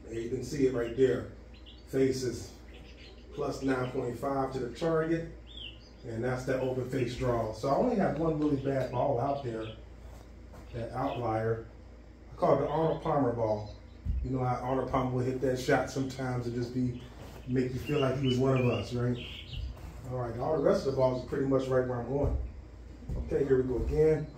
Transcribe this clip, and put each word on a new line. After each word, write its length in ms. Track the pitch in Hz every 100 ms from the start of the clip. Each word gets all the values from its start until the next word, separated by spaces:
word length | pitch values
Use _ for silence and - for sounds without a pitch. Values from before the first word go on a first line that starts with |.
There 160 | - 113
you 80 | 117
can 160 | 127
see 220 | - 147 131
it 80 |
right 200 | 123 117
there. 340 | 131 127 - - - - - - - -
Face 340 | 135 131 127
is 280 | 123 107 - - - - - - - - -
plus 280 | - 135 -
nine 280 | 135 127 127
point 260 | 135 120 -
five 340 | 139 139 135
to 60 | 131
the 200 | 117 -
target. 540 | 165 160 165 165 165 - - - - - - -
And 180 | 127 110
that's 220 | 127 127
that 160 | - 131
open 300 | 127 123 117
face 260 | 135 117 -
draw. 380 | 127 117 110
So 140 | - 139
I 80 | -
only 200 | 240 214
have 220 | - 143
one 200 | 160 151
really 180 | 147 135
bad 360 | 135 135 127
ball 280 | 123 143 120
out 220 | 139 -
there. 220 | 123 110 110 - - - - - - - - - -
That 180 | 117 117
outlier. 720 | 131 139 123 117 113 113 113 - - - - - - -
I 60 | -
call 220 | 170 139
it 20 |
the 80 | -
Arnold 340 | 151 160 -
Palmer 300 | 160 147 123
ball. 420 | 113 110 107 104 - - - - -
You 80 | 127
know 140 | 127
how 120 | 127 123
Arnold 360 | 123 131 123
Palmer 200 | 135 127
will 120 | 123
hit 160 | 123 127
that 180 | 135 123
shot 320 | - 139 -
sometimes 560 | 139 131 - 127 123 120
and 80 |
just 200 | 123 117
be, 260 | 127 123 - - - - - -
make 240 | 127 127
you 60 | 131
feel 220 | - 147
like 200 | 131 143
he 60 | 131
was 100 | 120
one 220 | 135 131
of 100 | 120
us, 240 | 104 104
right? 240 | 123 120 120 - - - - - - - - 127
All 80 | 127
right, 180 | 120 113
all 180 | 151 156
the 60 |
rest 240 | 151 - 135
of 60 |
the 60 | 131
balls 260 | 127 127
are 40 | -
pretty 180 | 139 135
much 220 | 131 131
right 180 | 127 123
where 140 | 120
I'm 80 | 117
going. 280 | 139 135 - - - - - - - - - -
Okay, 180 | 156
here 180 | 135 131
we 60 | 127
go 160 | 117
again. 420 | 113 151 156 151 156